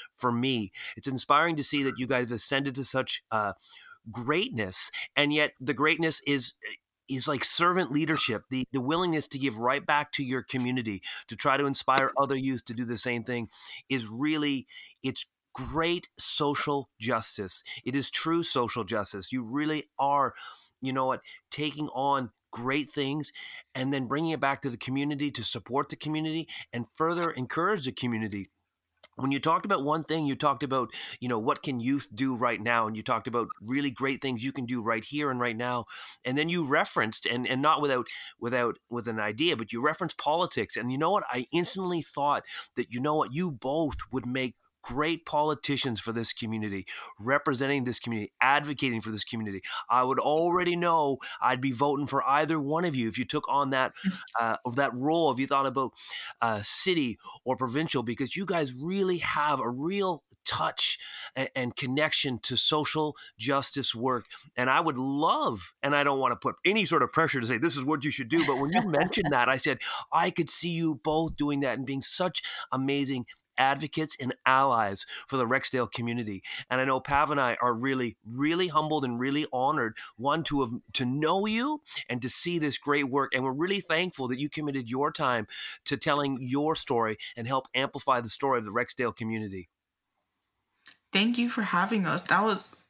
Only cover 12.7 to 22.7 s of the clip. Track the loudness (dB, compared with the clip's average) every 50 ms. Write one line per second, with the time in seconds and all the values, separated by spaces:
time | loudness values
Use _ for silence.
12.7 | -6 -6 -4 -4 -2 -2 -2 0 -2 -2 -4 -4 -4 -4 -6 -8 -10 -14 -16 -14
13.7 | -14 -12 -6 -4 -2 -2 -2 -4 -6 -4 -2 0 0 0 0 0 -2 -2 -6 -10
14.7 | -14 -18 -18 -20 -14 _ -6 -4 -4 -4 -6 -8 _ _ _ _ -10 -8 -6 -4
15.7 | -2 0 0 2 0 0 -4 -6 _ 0 2 2 4 4 4 2 2 2 0 0
16.7 | 0 0 -2 -4 _ -6 -2 0 0 0 2 0 0 0 -2 -2 -2 -2 -4 -6
17.7 | -10 -10 -6 -2 -2 0 0 0 0 0 0 2 2 2 2 2 2 2 2 0
18.7 | 0 -2 -2 -2 -2 0 0 0 -2 -2 -4 -4 -4 -4 -4 -4 -2 -2 0 0
19.7 | -2 -2 -4 _ _ -2 0 2 4 4 4 2 0 -4 -12 -16 -16 -18 -20 _
20.7 | _ _ -6 -2 -2 0 0 0 0 -2 -4 -12 -20 -20 _ _ -6 -4 -4 -4
21.7 | -4 -4 -6 -6 -2 0 2 2 2 2 0 -2 -8 _ _ _ -10 -6 -2 0